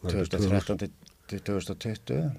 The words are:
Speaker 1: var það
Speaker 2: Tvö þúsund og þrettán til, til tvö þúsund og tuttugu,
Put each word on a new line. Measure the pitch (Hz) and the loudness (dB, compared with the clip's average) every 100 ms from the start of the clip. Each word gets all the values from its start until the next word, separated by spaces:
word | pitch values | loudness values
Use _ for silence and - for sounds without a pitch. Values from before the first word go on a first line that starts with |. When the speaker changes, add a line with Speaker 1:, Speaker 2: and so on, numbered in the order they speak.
Speaker 1:
var | 92 | -2
það | |
Speaker 2:
Tvö | 98 | 0
þúsund | 85 92 | 0 2
og | 98 | 4
þrettán | 101 - 95 | 4 4 -2
til, | 101 - - - - | -4 -10 -20 -20 -8
til | 101 | -6
tvö | - 101 | -2 -2
þúsund | 85 | -2
og | 92 | -6
tuttugu, | 117 107 - 131 156 | -6 -6 -2 0 0